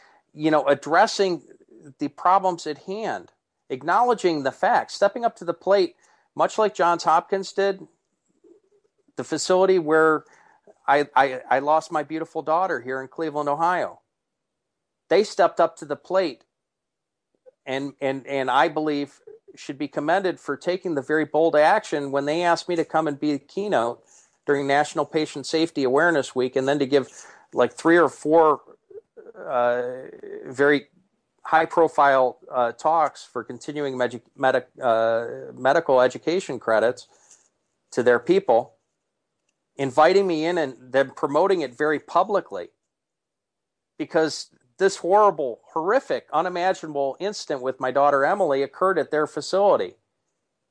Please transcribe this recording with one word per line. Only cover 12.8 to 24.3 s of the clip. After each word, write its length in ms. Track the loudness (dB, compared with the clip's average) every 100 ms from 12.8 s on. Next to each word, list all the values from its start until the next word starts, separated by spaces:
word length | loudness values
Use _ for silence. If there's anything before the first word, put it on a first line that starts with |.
here 200 | -6 -10
in 60 | -10
Cleveland, 400 | -8 -6 -4 -4
Ohio. 540 | -2 -2 -2 -4 -10 _ _ _ _ _ _ _ _ _ _ 0
They 140 | 2
stepped 360 | 2 2 0 2
up 180 | 0 -2
to 80 | -10
the 100 | -10
plate 500 | -2 -2 -2 -6 _ _ _ _ _ _ _ _ _ _ -20 _ -10
and, 280 | -8 -8 -6
and, 240 | -6 -6 -6
and 240 | -4 0
I 200 | 2 2
believe 500 | 0 -4 -4 -6 _ -20 -20 _ -20
should 220 | -14 -10
be 100 | -8
commended 520 | -6 -2 0 -2 -6
for 180 | -8 -6
taking 380 | -4 -6 -4 -6
the 60 |
very 240 | -2 -2 0
bold 300 | 0 2 4
action 560 | 4 2 -2 -6 -4
when 140 | -4 -2
they 160 | -2
asked 260 | 0 0 -2
me 80 | -4
to 80 |
come 240 | -2 -2 -2
and 120 | -2
be 140 | -4
a 60 | -4
keynote 640 | _ -8 -2 -2 -2 -6 _ _ _